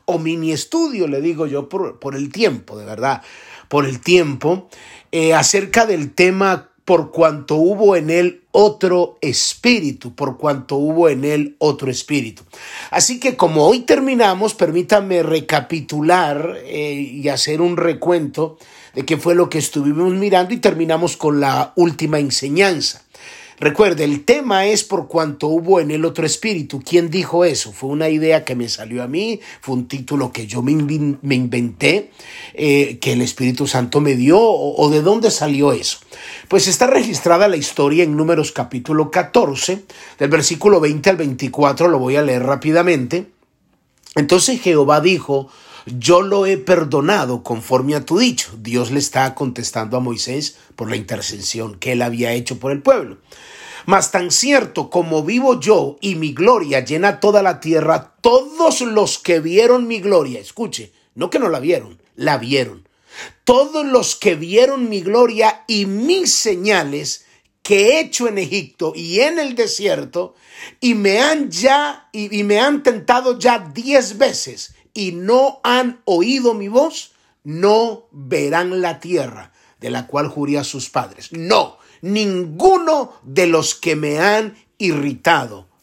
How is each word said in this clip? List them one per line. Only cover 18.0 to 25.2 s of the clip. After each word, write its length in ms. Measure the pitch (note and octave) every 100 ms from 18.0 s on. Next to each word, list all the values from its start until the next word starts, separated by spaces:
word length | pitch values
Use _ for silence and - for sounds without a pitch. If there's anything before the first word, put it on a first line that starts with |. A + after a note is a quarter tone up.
| F3+ F3 C#3+ D3+ D#3+ - - - - C3
de 100 | C3
qué 120 | D#3
fue 180 | E3+ F3
lo 140 | -
que 100 | D#3
estuvimos 520 | - D3+ C#3+ D3+ F#3
mirando, 420 | F#3+ G3+ F#3 F#3 A#3+
y 20 |
terminamos 580 | G3+ E3 D#3+ D#3+ E3+ -
con 240 | D3+ D3
la 340 | C#3 C3 B2 -
última 440 | E3+ - D#3 D3+
enseñanza. 840 | C#3 - C#3 E3 G3 D3+ - - _ - - - - -
Recuerde, 440 | D3 D3 G3+ D#3+
el 220 | D3 C#3+ -
tema 400 | D4 B3+ F#3+ G3+
es 180 | G#3
"Por 240 | - F#3 C#3
cuanto 400 | E3